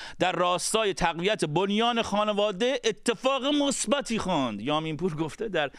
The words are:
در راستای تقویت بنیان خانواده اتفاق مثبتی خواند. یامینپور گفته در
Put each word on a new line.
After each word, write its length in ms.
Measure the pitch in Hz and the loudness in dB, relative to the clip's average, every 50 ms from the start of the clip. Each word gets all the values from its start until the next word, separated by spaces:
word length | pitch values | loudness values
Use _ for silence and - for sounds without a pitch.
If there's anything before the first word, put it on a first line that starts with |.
| - - - - | -14 -14 -2 0
در 140 | 170 185 | 0 0
راستای 640 | 175 165 180 180 180 170 - - - 220 220 196 175 | 2 2 2 2 2 0 -2 0 0 2 2 2 0
تقویت 500 | - 185 170 160 165 175 202 220 - 175 | 2 0 0 0 0 0 0 2 0 0
بنیان 580 | 156 147 175 196 196 202 214 233 240 240 233 | 0 2 0 2 2 2 2 2 2 2 0
خانواده 800 | 214 - 202 208 208 214 208 202 208 214 196 180 240 254 277 - - | 0 0 0 0 0 2 2 2 0 0 0 0 0 0 0 0 0
اتفاق 600 | 226 - - - 240 220 - - 269 277 262 240 | -2 -2 0 -2 -2 -2 0 0 0 0 2 0
مثبتی 720 | 285 294 294 285 277 - - - 214 277 285 - - 226 196 | 0 2 2 2 0 0 -2 0 0 0 0 0 -2 -4 -2
خواند. 420 | - 190 175 143 131 117 104 101 | -2 0 0 0 0 -2 -4 -4
یامینپور 540 | 110 143 151 156 160 160 156 143 180 185 151 | -2 -2 -2 -2 -2 -4 -6 -4 -4 -4 -2
گفته 340 | 143 165 147 - - 214 220 | -2 -4 -6 -4 -6 -8 -2
در 220 | 180 160 147 131 - | -2 -2 -2 -2 -4